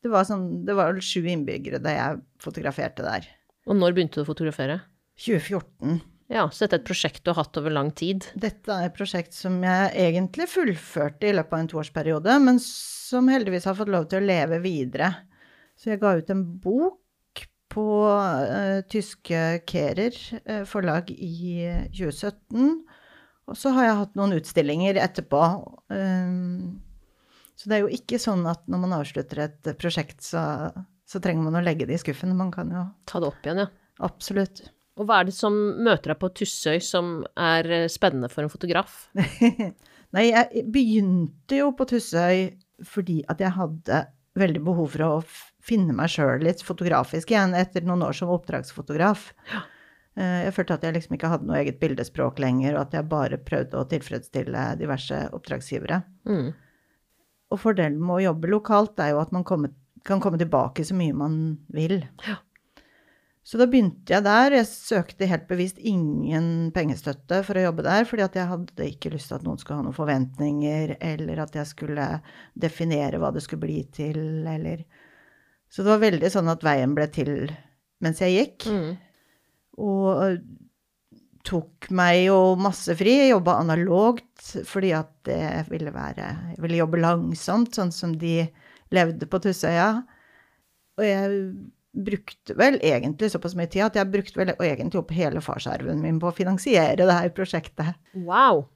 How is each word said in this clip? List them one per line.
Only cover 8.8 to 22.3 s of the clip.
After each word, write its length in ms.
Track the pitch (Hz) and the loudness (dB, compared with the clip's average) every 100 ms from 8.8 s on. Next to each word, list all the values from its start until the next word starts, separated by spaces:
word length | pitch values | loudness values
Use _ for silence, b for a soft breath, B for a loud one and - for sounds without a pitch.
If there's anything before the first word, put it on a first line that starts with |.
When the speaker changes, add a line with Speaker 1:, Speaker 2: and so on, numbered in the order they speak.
| 175 | -4
Speaker 1:
et 40 | - | -4
prosjekt 340 | 196 180 165 | -6 -6 -6
som 280 | - 185 185 | -8 -4 0
jeg 300 | 185 185 196 - | 2 2 2 4
egentlig 540 | 175 170 185 277 349 | 2 4 -2 -4 -2
fullførte 720 | 381 285 160 - - 147 151 | 0 0 -2 -6 -4 -4 0
i 80 | 208 | 0
løpet 220 | 196 156 | 2 0
av 60 | 160 | -4
en 80 | 165 | -2
toårsperiode, 720 | 160 156 160 156 156 175 277 | -4 -6 -4 -2 0 4 6
men 160 | 262 247 | 8 6
som 680 | 247 - - - - 247 254 | 2 -12 -12 -14 -4 2 4
heldigvis 360 | 262 202 180 | 4 0 -2
har 120 | 190 190 | -2 -2
fått 120 | 208 | 0
lov 220 | 185 156 | 0 0
til 100 | 190 | 0
å 60 | 202 | 2
leve 320 | 180 151 165 | 2 2 0
videre. 540 | 185 160 127 - 170 175 B B B B B _ | -2 -2 -4 0 -2 -2 B B B B B _
Så 80 | - | -6
jeg 160 | 208 | 0
ga 160 | 202 175 | 2 2
ut 120 | 160 | 0
en 140 | 190 175 180 | -2 -2 -4
bok 380 | 185 240 359 - _ _ _ - - _ _ | -2 2 0 -2 _ _ _ -20 -20 _ _
på, 160 | 214 214 208 208 202 196 143 123 | -4 0 4 4 4 2 0 0
eh, 320 | 196 196 196 190 | -2 0 -2 -2
tyske 760 | 214 196 - - 165 165 170 - | -4 -4 -12 -4 0 0 -2 -4
Kehrer, 760 | 175 147 180 226 240 - 226 - | -2 0 0 -2 -4 -14 -12 -8
eh, 180 | 214 196 | -8 -6
forlag 440 | 208 180 156 175 | -4 0 -2 -4
i 760 | - 180 170 180 175 170 175 143 | -10 -10 -8 -6 -6 -4 -4 -4
tjue 180 | - 170 | -6 -6
sytten, 720 | 143 208 | -6 -8